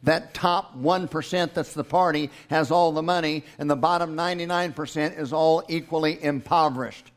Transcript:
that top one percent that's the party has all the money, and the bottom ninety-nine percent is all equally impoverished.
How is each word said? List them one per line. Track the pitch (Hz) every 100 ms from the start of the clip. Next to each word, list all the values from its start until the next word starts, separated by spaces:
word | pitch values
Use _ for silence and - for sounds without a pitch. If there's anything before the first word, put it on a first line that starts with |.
that | - 208 -
top | - 180 175 - 127
one | 143 185 175
percent | 147 143 180 170
that's | - 147
the | 151
party | 143 175 180 151 147 - -
has | 160 147
all | 170 170
the | 156
money, | 165 180 156 151 - -
and | 147
the |
bottom | 143 160 175 170
ninety-nine | 156 175 180 170 175 175
percent | 143 151 156 151 160
is | 143
all | 156 160 160 -
equally | 165 165 160 156 170
impoverished. | 151 143 - 170 156 127 117 - -